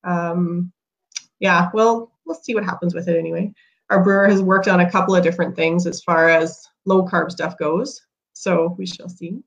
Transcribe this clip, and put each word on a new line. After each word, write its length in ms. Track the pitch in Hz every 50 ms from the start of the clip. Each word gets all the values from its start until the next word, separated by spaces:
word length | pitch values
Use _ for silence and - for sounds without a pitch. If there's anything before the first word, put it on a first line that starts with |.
| -
um, 680 | 180 180 175 170 170 170 180 180 170 175 175 180 180 _ _ _ _ _ _ _ _ _ - _ _ _ _
yeah, 300 | 190 190 180 170 175 180 -
we'll, 380 | 220 220 233 226 233 233 _ _ _ _
we'll 100 | - -
see 180 | - - - 233
what 80 | 208 202
happens 320 | 180 180 - 175 175 175
with 120 | 170 175
it 100 | 180 170
anyway. 360 | 165 165 165 170 170 196 202 - _ _ _ _ _ _ -
Our 140 | 202 196 180
brewer 240 | 196 196 196 196
has 140 | 202 202 190
worked 260 | 190 185 190 190 190
on 120 | 208 185 180
a 80 | 175 175
couple 260 | - 185 175 196 190
of 80 | 180 175
different 320 | 165 175 - 170 175 -
things 300 | - 160 165 165 175 180
as 160 | 170 170 - -
far 260 | - 170 165 165 165
as 380 | 165 165 165 160 - - - _ _ _ _
low 200 | 190 190 185 180
carb 260 | 180 - 170 160 170
stuff 260 | - - 156 170 -
goes, 440 | - 156 151 160 190 254 294 - - _ _ _ _ _ _ _
so 420 | - - 196 175 170 165 175 180
we 80 | 185 190
shall 240 | 180 175 - - 180
see. 340 | 180 _ 175 170 202 269 -